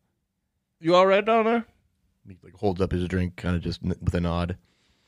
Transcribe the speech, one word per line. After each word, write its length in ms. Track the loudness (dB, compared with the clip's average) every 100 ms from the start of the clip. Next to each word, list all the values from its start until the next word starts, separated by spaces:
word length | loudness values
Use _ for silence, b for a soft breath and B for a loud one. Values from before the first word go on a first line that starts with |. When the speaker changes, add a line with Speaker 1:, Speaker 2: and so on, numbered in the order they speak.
| _ _ _ _ _ _ _ _
Speaker 1:
You 160 | 2 4
all 100 | 6
right 180 | 4
down 200 | 2 2
there? 200 | 2 0 -4 _ _ _ _ _ -20
Speaker 2:
He, 100 | -20
like, 120 | -20
holds 260 | -4 -2 0
up 100 | -2
his 160 | -2 -2
drink, 300 | -2 -4 -4
kinda 240 | -4 -4
just 240 | -4 -6
n-, 100 | -6 -4
with 140 | -2
a 60 | -2
nod. 360 | -2 -2 -4 -8 _ _ _ _